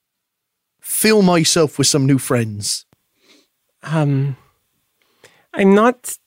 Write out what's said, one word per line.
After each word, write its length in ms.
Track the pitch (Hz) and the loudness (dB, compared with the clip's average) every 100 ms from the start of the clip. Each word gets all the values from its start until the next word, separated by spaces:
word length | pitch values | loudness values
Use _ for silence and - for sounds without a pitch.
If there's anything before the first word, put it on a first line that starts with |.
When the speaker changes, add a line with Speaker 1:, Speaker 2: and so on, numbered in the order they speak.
| _ _ _ _ _ _ _ _ | _ _ _ _ _ _ _ _
Speaker 1:
fill 420 | - - 214 214 | -10 -2 0 2
myself 560 | 185 175 160 180 156 - | 4 2 2 0 0 0
with 80 | 135 | -2
some 220 | 147 135 | 0 2
new 100 | 135 | 0
friends." 680 | - 123 113 104 101 - - _ _ _ _ _ _ _ _ _ | 0 -4 -4 -8 -10 -10 -12 _ _ _ _ _ _ _ _ _
Speaker 2:
Um, 540 | 135 160 143 139 139 131 _ _ _ _ _ _ _ _ - _ _ 208 | -6 -2 0 -2 -4 -8 _ _ _ _ _ _ _ _ -20 _ _ 0
I'm 180 | 196 | 4
not 460 | 196 233 247 - - | 4 4 0 -8 -16